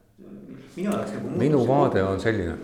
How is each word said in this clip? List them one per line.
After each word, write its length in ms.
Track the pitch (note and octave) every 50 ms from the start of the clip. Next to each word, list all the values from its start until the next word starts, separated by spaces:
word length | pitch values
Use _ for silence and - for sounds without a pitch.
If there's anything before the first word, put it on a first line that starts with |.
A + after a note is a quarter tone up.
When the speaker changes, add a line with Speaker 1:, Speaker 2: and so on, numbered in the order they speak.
| _ _ _ - - - - - - - - - - - -
Speaker 1:
Minu 160 | - F#3 G#3
jaoks 240 | - - - - -
nagu 160 | - - - D#3
Speaker 2:
Minu 240 | F3 B2+ D3+ D3+ C3+
Speaker 1:
muutus 140 | A#2+ A2+
Speaker 2:
vaade 320 | C3+ C#3+ C#3+ - - G2 F#2+
on 160 | F#2+ G2 F#2+
selline, 320 | - A2+ A2 G2+ F2 E2 D#2+ D#2